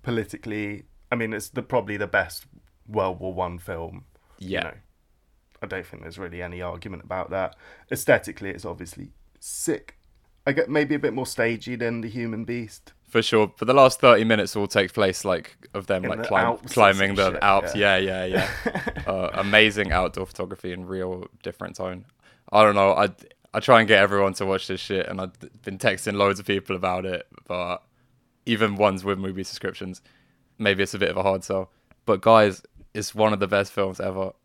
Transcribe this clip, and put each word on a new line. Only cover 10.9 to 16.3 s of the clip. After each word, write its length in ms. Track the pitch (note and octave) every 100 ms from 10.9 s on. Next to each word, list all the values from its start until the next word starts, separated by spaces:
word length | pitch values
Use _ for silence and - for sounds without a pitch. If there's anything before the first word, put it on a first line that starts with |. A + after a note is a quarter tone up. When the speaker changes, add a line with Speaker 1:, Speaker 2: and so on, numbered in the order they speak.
Speaker 1:
a 40 | D3
bit 160 | C#3+
more 120 | A#2 B2
stagey 500 | - A#2 A#2 B2+ A#2+
than 240 | A#2 A#2
The 80 | A2+
Human 360 | A#2+ A#2 A2
Beast. 480 | A#2 A#2+ A2 - - _ _
Speaker 2:
For 140 | A2+
sure. 300 | A2 A2+ G#2 -
But 80 | A2+
the 80 |
last 260 | C3+ C3 -
thirty 240 | C3 A2
minutes 320 | A2+ A2 G2 G#2+
all 100 | G2+
takes 260 | G#2 F#2+
place, 320 | - G2 F2+
like, 320 | G2+ F2 D#2+ _ -
of 120 | G2+ F#2
them, 180 | F#2+
Speaker 1:
In 60 | F#2
Speaker 2:
like, 120 | A2
Speaker 1:
the 60 |
Speaker 2:
climb-, 180 | A2+